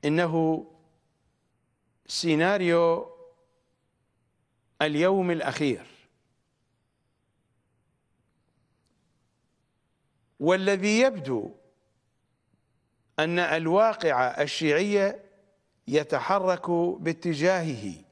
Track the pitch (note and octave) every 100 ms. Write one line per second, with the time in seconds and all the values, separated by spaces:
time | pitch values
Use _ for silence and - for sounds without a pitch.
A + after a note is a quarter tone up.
0 | D3 D#3 F3 E3 D#3+ D#3+ - - _ _
1 | _ _ _ _ _ _ _ _ _ _
2 | _ - E3+ D#3 F3 G3+ F3+ E3+ E3+ E3+
3 | - - - _ _ _ _ _ _ _
4 | _ _ _ _ _ _ _ _ D3+ D3
5 | F3+ G3 F3+ E3 C#3+ - D3 A2+ - -
6 | _ _ _ _ _ _ _ _ _ _
7 | _ _ _ _ _ _ _ _ _ _
8 | _ _ _ _ _ _ _ _ _ _
9 | _ _ _ _ _ _ _ _ _ _
10 | _ _ _ _ C#3+ F#3 F#3+ G3 G3+ A3
11 | C4 G#3+ C3+ A#2+ G#2 - _ _ _ _
12 | _ _ _ _ _ _ _ _ _ _
13 | _ - D#3 F3 E3+ D#3 D#3+ F#3 A3+ G#3+
14 | E3+ B2+ B2+ - D3 - D#3+ D3 G#3 G3+
15 | G3 - - _ _ _ _ _ - C#3+
16 | D3 C#3+ - G3 F#3 F3+ F3 E3+ F3 F#3+
17 | D#3+ E3 F3 D3+ E3 F#3 E3 B2+ G2+ D#2+
18 | -